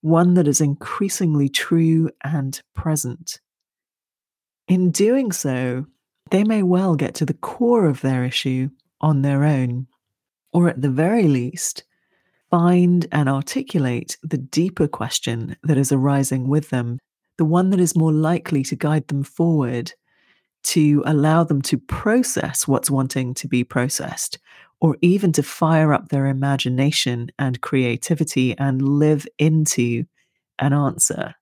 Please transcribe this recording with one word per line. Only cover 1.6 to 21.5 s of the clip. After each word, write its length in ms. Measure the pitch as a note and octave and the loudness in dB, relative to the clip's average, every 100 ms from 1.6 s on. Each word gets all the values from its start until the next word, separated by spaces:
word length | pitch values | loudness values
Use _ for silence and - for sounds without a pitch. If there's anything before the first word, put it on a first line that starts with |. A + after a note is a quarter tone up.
| - E3 E3 E3 D#3+ - | 0 2 4 2 0 -4
and 400 | - D3+ C3+ - _ | -6 -4 -4 -8 _
present. 640 | - E3 D#3 B2+ E3 E3 - _ _ _ _ _ _ _ _ _ _ _ _ _ | -8 -4 -2 -4 -10 -14 -16 _ _ _ _ _ _ _ _ _ _ _ _ _
In 220 | F3+ F#3 | 2 2
doing 420 | - G#3+ C4 B3 | 2 2 2 0
so, 540 | F3 C#3 B2+ B2+ B2 D3 _ _ _ _ | -4 -4 -2 -4 -4 -8 _ _ _ _
they 140 | F#3+ | 0
may 180 | G#3+ A3 | 2 2
well 320 | F3+ F3+ F#3+ | 2 2 2
get 200 | D#3 C#3+ - | 0 -2 -2
to 80 | |
the 100 | D3 | -4
core 520 | - - - A#3+ A#3+ F3 | -4 -8 -2 2 4 2
of 160 | C3 | 2
their 220 | C3+ C3 | 0 0
issue 460 | B2+ - C3+ C3 C3 _ _ _ | -2 -4 -4 -2 -4 _ _ _
on 220 | D#3 C#3+ | 0 2
their 220 | C#3 C#3 | 2 2
own, 420 | D3 C#3 B2+ B2 C3 _ _ _ _ _ _ | 2 2 0 -4 -8 _ _ _ _ _ _
or 160 | F3+ F3 | 2 2
at 140 | - | 2
the 80 | C#3 | 0
very 360 | C3 E3 A#3 F3 | 2 2 4 4
least, 580 | C3 B2 - - - - _ _ _ _ _ _ | 2 -2 -6 -8 -8 -16 _ _ _ _ _ _
find 560 | F3 F3 F3+ F3 F3 E3+ | 2 4 4 4 2 2
and 160 | D3+ C3+ | 0 0
articulate 920 | C#3 - C4+ C4+ F#3 C3 A#2+ - - | 0 -2 -6 -4 -2 -2 -4 -8 -14
the 160 | D#3 D3 | -6 -6
deeper 500 | C3 - F3+ F3 D3+ | -4 -2 -2 0 -2
question 680 | - A2+ - - A#2 A2+ - | -2 -6 -6 -4 -6 -8 -8
that 160 | D3 C#3 | 0 0
is 140 | C3+ | 2
arising 560 | C#3 C#3 C#3 C3+ C3+ B2+ | 2 2 0 0 -2 0
with 220 | D3+ D3 | 0 0
them, 280 | B2+ A#2+ B2 _ _ _ - | -4 -4 -8 _ _ _ -2
the 60 | |
one 260 | D#3 F3 F#3 | 0 2 2
that 100 | F#3+ | 2
is 160 | F3 E3+ | 2 2
more 160 | D#3+ | 2
likely 500 | D#3 D#3 E3+ E3+ D3 | 2 2 0 -2 -4
to 120 | C3+ C3 | -2 -4
guide 320 | D3+ D#3 - | 0 0 -2
them 140 | C#3 | -6
forward, 680 | C3+ - E3+ D#3+ B2 B2 - - _ _ _ _ _ _ | -6 -2 0 2 0 -4 -8 -14 _ _ _ _ _ _
to 400 | - - D3+ D3 C#3 | -2 2 4 4 2
allow 360 | D3+ D3+ D#3+ | 2 4 2
them 200 | E3 | 2